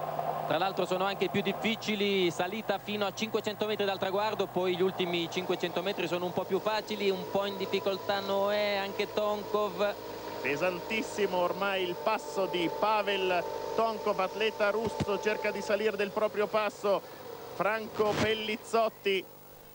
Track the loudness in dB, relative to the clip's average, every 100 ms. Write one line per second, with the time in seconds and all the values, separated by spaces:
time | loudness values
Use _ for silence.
0 | -4 -2 -2 -2 0 2 2 0 0 2
1 | 0 0 0 2 0 0 0 -2 0 0
2 | 2 4 2 2 -2 -2 -2 -2 -2 -2
3 | -2 -2 -2 -2 -2 -2 -2 0 0 0
4 | 0 0 0 0 0 2 2 2 2 2
5 | 0 0 0 -2 -2 0 0 -2 -2 -2
6 | -2 0 -2 -2 0 0 2 0 -2 -2
7 | 0 0 0 0 0 -2 -2 0 0 -2
8 | -2 -2 0 2 2 2 2 0 -2 -4
9 | -2 0 0 0 0 0 0 0 0 -2
10 | -8 -10 -8 -6 -2 0 0 -2 -2 -2
11 | -2 0 0 2 2 2 0 0 -2 0
12 | 0 0 -2 -2 0 0 0 2 2 2
13 | 2 2 2 2 0 -4 -4 0 0 0
14 | 0 0 0 0 0 2 2 2 0 -2
15 | 0 0 0 0 0 -2 0 2 2 2
16 | 0 2 0 2 0 2 0 0 2 2
17 | 0 -14 -12 -12 -8 -2 0 0 -2 0
18 | 2 4 2 2 0 -4 0 2 2 0
19 | 0 0 -2 -14 -20 -20 -20